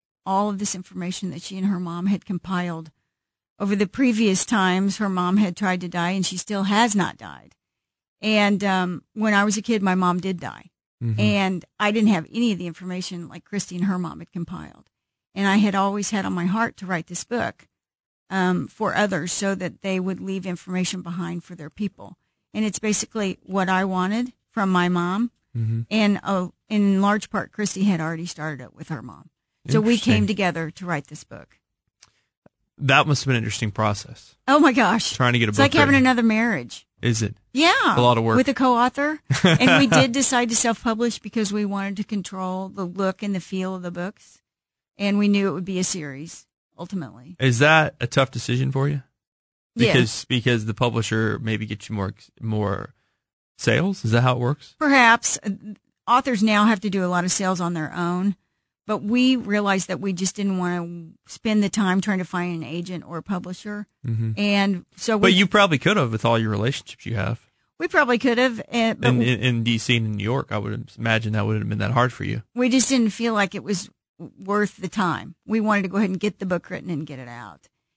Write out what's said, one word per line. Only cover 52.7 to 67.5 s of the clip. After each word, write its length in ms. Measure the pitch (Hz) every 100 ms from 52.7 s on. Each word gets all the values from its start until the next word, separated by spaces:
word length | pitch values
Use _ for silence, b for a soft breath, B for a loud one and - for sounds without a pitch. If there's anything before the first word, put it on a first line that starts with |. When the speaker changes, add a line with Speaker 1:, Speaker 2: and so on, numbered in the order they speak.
| 95 - _ _ _ _ _ _ -
Speaker 2:
sales? 460 | - 117 180 190
Is 60 | 117
that 100 | 117
how 100 | 127
it 40 | 123
works? 340 | 120 147 - _
Speaker 1:
Perhaps. 600 | 294 277 233 233 - - - 196 208 208 _ _ -
Authors 340 | 247 269 226
now 220 | 220 208
have 160 | 214 214
to 100 | 208
do 140 | 190
a 20 | 180
lot 160 | 180
of 60 | 180
sales 300 | - 190 180
on 140 | 175
their 180 | 170 156
own. 400 | 175 175 175 196 185 _ _ _ _ -
But 120 | 214
we 340 | 202 247 254 262
realized 520 | 202 208 202 190 180
that 100 | 170
we 140 | 196
just 240 | 180 190 -
didn't 220 | 202 190
wanna 480 | 175 175 170 175 165 - _
spend 380 | - 220 214
the 60 | 202
time 320 | - 196 190
trying 160 | 196 185
to 60 | 175
find 280 | 180 175 170
an 60 | 127
agent 340 | 165 175 175 -
or 80 | 165
a 60 |
publisher. 640 | - 185 180 185 208 208 208 _ 120
Speaker 2:
Mm-hmm. 260 | 113 113 107
Speaker 1:
And 480 | 104 101 98 95 -
so 220 | - - 214
we 60 |
Speaker 2:
But 100 | 190
you 140 | 185 196
probably 320 | 214 202 147
could 180 | 165 -
have 160 | 123
with 140 | 110 117
all 120 | 117
your 120 | 113
relationships 560 | 104 110 - - - -
you 80 |
have. 260 | 113 - 120 _